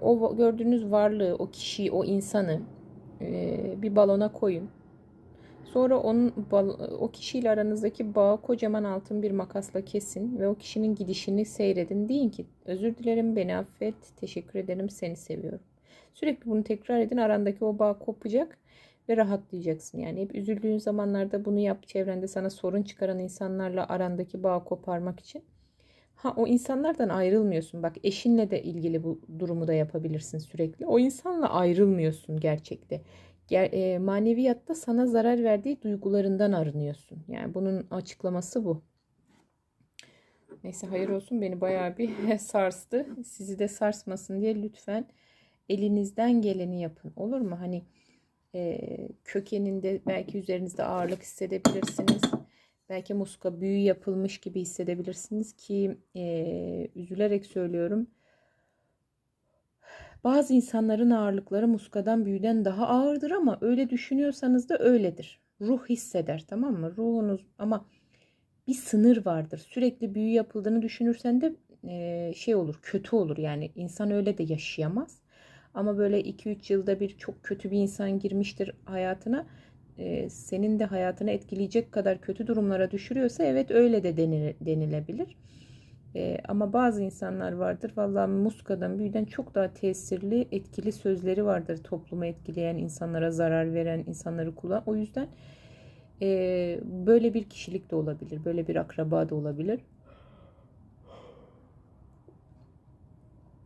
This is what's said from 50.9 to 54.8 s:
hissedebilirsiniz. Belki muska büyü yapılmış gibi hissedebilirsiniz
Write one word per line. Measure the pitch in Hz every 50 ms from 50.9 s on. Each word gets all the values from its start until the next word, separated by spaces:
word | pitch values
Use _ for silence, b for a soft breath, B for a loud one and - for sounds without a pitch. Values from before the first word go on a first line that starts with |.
| 185 185 175 175 185 185
hissedebilirsiniz. | - - - - 196 180 185 185 - - - 190 - - - - 196 196 - - - 262 - - B B B B B B B B _ -
Belki | 190 185 185 - 202
muska | 202 196 190 - - - 185 175 170
büyü | 185 196 196 202
yapılmış | 202 196 185 190 - - 190 190 190 196 - -
gibi | - 190 185 190
hissedebilirsiniz | 180 175 - -